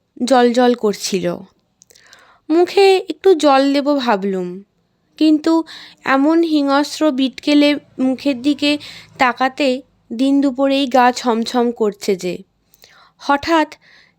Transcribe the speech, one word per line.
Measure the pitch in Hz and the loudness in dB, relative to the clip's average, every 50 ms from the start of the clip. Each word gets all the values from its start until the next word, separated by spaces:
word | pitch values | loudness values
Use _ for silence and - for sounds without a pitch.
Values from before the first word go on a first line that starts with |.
| _ _ _ - 247 | _ _ _ -8 -2
জলজল | 233 269 247 240 240 233 247 247 247 247 | 2 2 4 4 4 2 2 2 2 2
করছিল। | - - 214 196 - - - - 185 175 175 175 - 190 _ _ _ _ _ _ _ _ _ _ _ _ _ - _ _ _ _ _ _ - | 0 -2 -4 -4 -4 -8 -6 -6 -4 -4 -4 -8 -8 -12 _ _ _ _ _ _ _ _ _ _ _ _ _ -20 _ _ _ _ _ _ -2
মুখে | 311 339 359 349 - 392 392 392 381 370 381 - | 0 0 2 2 2 2 4 4 4 2 0 -6
একটু | 311 _ - 392 381 | -12 _ 2 2 2
জল | 302 294 294 269 269 277 277 277 | 4 4 2 4 4 2 2 0
দেব | 285 262 285 294 277 | 0 0 0 0 0
ভাবলুম, | 247 240 214 196 190 202 190 185 180 180 180 190 202 _ _ _ _ _ _ _ _ _ _ - | 0 -2 -2 -2 -2 -4 -4 -4 -6 -8 -10 -14 -18 _ _ _ _ _ _ _ _ _ _ 0
কিন্তু | 311 311 311 294 302 320 330 330 320 - - - - - - _ - | 2 2 2 2 2 0 0 0 -2 -4 -12 -20 -20 -20 -20 _ -4
এমন | - 269 269 277 302 330 339 339 | -2 0 2 2 2 2 2 0
হিংস্র | 330 311 294 277 277 277 285 294 285 - - 311 311 | 0 0 -2 0 0 0 0 0 -2 -4 -2 -2 0
বিটকেলে | 269 247 269 254 262 - - 294 294 294 294 294 294 - - _ _ - | 0 0 -2 -4 -4 -6 -2 0 2 4 4 2 2 -2 -6 _ _ -4
মুখের | 262 262 262 247 - 285 277 233 | -4 -4 -4 -2 -2 -4 -4 -2
দিকে | 240 294 285 285 294 285 294 294 - - - - - _ _ - | -2 -4 -2 -2 -2 -2 -2 -2 -6 -14 -20 -20 -20 _ _ -2
তাকাতে | 269 247 233 - 262 262 254 - 302 262 254 262 - _ _ _ _ - 233 | 0 0 0 0 -4 -4 -2 -2 -2 -2 -2 -4 -6 _ _ _ _ -14 -6
দিন | 220 269 277 277 277 | -2 -2 0 2 2
দুপুরেই | 277 285 247 254 277 277 269 277 285 254 | 0 0 0 0 -2 0 0 0 -2 0
গা | 233 254 240 247 | 2 2 2 2
ছমছম | 254 - - 254 220 226 233 - - 247 233 240 | 2 0 -4 -4 -2 -2 -4 -4 -2 -2 -2 -2
করছে | 233 - 226 208 196 - - - 196 | -2 -2 -4 -4 -4 -6 -4 -4 -4
যে। | 170 175 180 175 185 190 _ _ _ _ _ _ _ _ - _ _ _ _ _ _ | -4 -4 -8 -10 -10 -14 _ _ _ _ _ _ _ _ -20 _ _ _ _ _ _
হঠাৎ | - - 285 277 - 311 330 320 302 302 - _ _ _ _ _ _ _ _ | -4 -4 -4 -2 -2 -2 0 0 -2 -2 -6 _ _ _ _ _ _ _ _